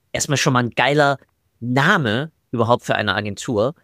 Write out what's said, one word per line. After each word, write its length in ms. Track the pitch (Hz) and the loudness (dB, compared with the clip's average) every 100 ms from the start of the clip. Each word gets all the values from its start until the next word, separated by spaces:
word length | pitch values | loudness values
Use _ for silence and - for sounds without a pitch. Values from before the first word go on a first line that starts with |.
| _ | _
Erstmal 260 | 127 - 143 | -8 -4 0
schon 160 | - | 2
mal 100 | 127 | 0
ein 60 | 120 | 0
geiler 480 | - 127 147 143 139 _ _ _ _ | 0 2 4 2 0 _ _ _ _
Name 720 | 120 123 147 202 127 107 160 _ _ | -2 2 2 2 0 -2 -6 _ _
überhaupt 340 | 113 113 120 | -2 2 0
für 120 | - 107 | 0 -2
eine 180 | 104 | 0
Agentur. 600 | 98 104 98 - 104 113 - | -2 -4 -8 -4 -2 -2 -4